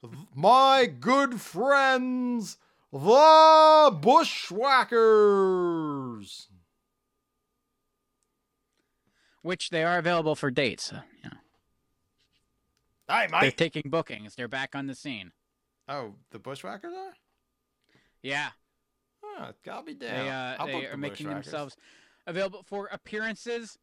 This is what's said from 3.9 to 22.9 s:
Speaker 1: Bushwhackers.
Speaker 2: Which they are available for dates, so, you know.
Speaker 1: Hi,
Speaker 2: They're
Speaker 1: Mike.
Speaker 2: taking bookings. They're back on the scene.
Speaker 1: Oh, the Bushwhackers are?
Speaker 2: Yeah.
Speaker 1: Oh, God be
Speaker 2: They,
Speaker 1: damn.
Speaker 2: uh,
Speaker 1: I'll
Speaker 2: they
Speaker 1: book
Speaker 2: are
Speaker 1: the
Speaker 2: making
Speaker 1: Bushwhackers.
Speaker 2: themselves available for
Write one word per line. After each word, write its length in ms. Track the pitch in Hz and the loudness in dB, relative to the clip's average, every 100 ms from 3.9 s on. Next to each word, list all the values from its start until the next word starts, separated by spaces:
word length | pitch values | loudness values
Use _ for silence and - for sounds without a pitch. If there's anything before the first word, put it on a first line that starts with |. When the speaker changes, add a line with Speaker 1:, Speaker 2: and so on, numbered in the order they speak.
| 170 | 4
Speaker 1:
Bushwhackers. 2500 | 165 294 302 - - 185 262 262 220 233 220 214 208 202 190 185 175 165 156 143 131 113 95 - - 92 _ _ _ _ _ _ _ _ _ _ _ _ _ _ _ _ _ _ _ _ _ _ _ _ _ _ _ _ | 4 4 4 -6 -10 -6 0 0 2 2 4 6 4 4 2 0 -2 -4 -6 -6 -8 -12 -16 -20 -20 _ _ _ _ _ _ _ _ _ _ _ _ _ _ _ _ _ _ _ _ _ _ _ _ _ _ _ _ _
Speaker 2:
Which 280 | 165 180 - | -10 -8 -6
they 140 | 170 | -4
are 140 | 160 175 | -2 0
available 380 | 165 175 156 151 | 0 -2 -2 -4
for 160 | 143 | -4
dates, 320 | 127 131 - - | -2 -4 -4 -14
so, 120 | - - _ | -16 -20 _
you 60 | - | -20
know. 80 | - _ _ _ _ _ _ _ _ _ _ _ _ _ _ _ _ _ | -20 _ _ _ _ _ _ _ _ _ _ _ _ _ _ _ _ _
Speaker 1:
Hi, 180 | 202 208 | -2 0
Speaker 2:
They're 140 | 160 | 0
Speaker 1:
Mike. 160 | 139 - | 0 0
Speaker 2:
taking 320 | 160 156 143 | -4 -4 -6
bookings. 460 | 160 - 113 104 - | -6 -6 -14 -16 -14
They're 120 | 120 | -12
back 260 | 131 135 139 | -10 -10 -10
on 120 | 139 | -12
the 80 | 127 | -12
scene. 360 | 147 117 90 _ _ _ _ _ - | -14 -14 -16 _ _ _ _ _ -14
Speaker 1:
Oh, 280 | 143 113 98 _ | -12 -12 -16 _
the 80 | 113 | -20
Bushwhackers 540 | 131 135 185 208 339 | -16 -16 -14 -16 -16
are? 200 | 359 381 _ _ _ _ _ _ _ _ _ _ _ | -16 -18 _ _ _ _ _ _ _ _ _ _ _
Speaker 2:
Yeah. 280 | 135 139 143 _ _ _ _ _ _ _ | -10 -8 -8 _ _ _ _ _ _ _
Speaker 1:
Oh, 280 | 415 392 - - | -20 -18 -18 -20
God 220 | - 233 320 | -18 -18 -18
be 80 | |
Speaker 2:
They, 140 | - 240 | -18 -12
Speaker 1:
damn. 200 | 131 135 | -10 -8
Speaker 2:
uh, 280 | 131 127 131 | -10 -10 -10
Speaker 1:
I'll 60 | 147 | -10
Speaker 2:
they 60 | |
Speaker 1:
book 100 | 131 135 | -10 -10
Speaker 2:
are 60 | |
Speaker 1:
the 60 | - | -12
Speaker 2:
making 300 | 143 - 147 | -12 -12 -12
Speaker 1:
Bushwhackers. 180 | 98 139 | -12 -12
Speaker 2:
themselves 320 | 156 143 _ _ _ _ _ - | -12 -14 _ _ _ _ _ -12
available 380 | 170 196 196 | -8 -8 -10
for 260 | 185 202 196 | _ -14 -12